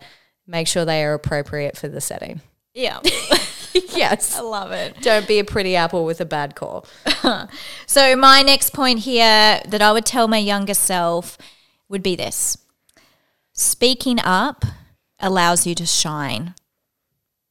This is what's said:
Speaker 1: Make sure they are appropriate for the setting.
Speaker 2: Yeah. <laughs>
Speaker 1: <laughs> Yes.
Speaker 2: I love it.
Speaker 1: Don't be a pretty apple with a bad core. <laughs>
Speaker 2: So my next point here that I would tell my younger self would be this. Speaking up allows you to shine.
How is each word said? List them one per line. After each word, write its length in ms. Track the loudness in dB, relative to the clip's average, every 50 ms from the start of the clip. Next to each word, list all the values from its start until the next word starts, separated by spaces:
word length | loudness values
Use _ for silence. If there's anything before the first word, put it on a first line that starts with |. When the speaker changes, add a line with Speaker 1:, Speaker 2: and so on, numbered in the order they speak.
| -12 -20 -20 _ _ _ _ _ _
Speaker 1:
Make 220 | -8 -6 -4 -4 -2
sure 160 | -2 -2 0
they 180 | 0 0 0 0
are 100 | -2 -2
appropriate 640 | -4 -4 -4 -4 -4 -4 -6 -6 -6 -6 -6 -8 -8
for 100 | -12 -10
the 120 | -10 -8
setting. 400 | -8 -8 -8 -10 -12 -12 -14 -16 _ _ _ _ _ _ -8
Speaker 2:
Yeah. 260 | -6 -6 -6 -6 -4 -4
<laughs> 60 | -4
Speaker 1:
<laughs> 0 | -4 -4 -2 -2 -2 -2 -2 -6 -12 -16 -10 -2
Yes. 640 | -2 -2 -2 -2 -2 -2 0 0 0 -2 -4 -6 -6
Speaker 2:
I 40 | -6
love 300 | -8 -8 -8 -8 -8 -8
it. 240 | -8 -8 -8 -10 -10 -4
Speaker 1:
Don't 280 | 0 2 2 2 2 2
be 100 | 0 0
a 60 | 0
pretty 320 | 0 -2 -2 -2 0 0
apple 280 | 0 0 0 0 -2 -2
with 160 | -2 -4 -6
a 40 | -6
bad 320 | -6 -4 -4 -6 -6 -8
core. 260 | -12 -12 -10 -10 -12 -14 -16 -18 -8 -4 -4 -4 0
<laughs> 260 | 0 -2 -2 -2 -8 -14 -16 -18 -16 -16 -18 -14 -6
Speaker 2:
So 300 | 0 4 6 6 6 6
my 260 | 8 8 8 8 8
next 280 | 8 6 4 2 2 -4
point 300 | -2 -2 0 0 0 0
here 600 | -2 0 2 4 6 6 6 8 6 6 4 2 -2
that 140 | -4 0 2
I 120 | 4 4
would 120 | 4 2 0
tell 220 | 0 0 0 2
my 120 | 2 2 0
younger 360 | 0 0 -2 -2 -2 -2 0
self 640 | 0 0 0 0 0 0 0 -2 -2 -4 -8 -16 _ -20 -20 _ _ _ _ _ _ _ -10
would 140 | -8 -4
be 140 | -2 -2 -2
this. 400 | -2 -4 -6 -6 -4 -4 -4 -6 -8 _ _ _ _ _ _ _ _ _ _ _ _ _ _ _ _ _ _
Speaking 680 | -6 -2 0 0 2 2 2 0 0 0 -2 -2 0 0 0
up 400 | 0 0 0 0 -2 -4 -6 -8 -8 -8 -10 -20 _ _ _ _ _ _ -6
allows 460 | -4 0 2 2 2 2 2 2 0
you 80 | -2 -4
to 100 | -4 -4
shine. 680 | -2 -2 -2 -2 -2 -4 -6 -6 -4 -6 -6 -8 -10 -12 -18 _ _ _ _ _ _ _ _ _ _ _ _ _ _ _ _ _ _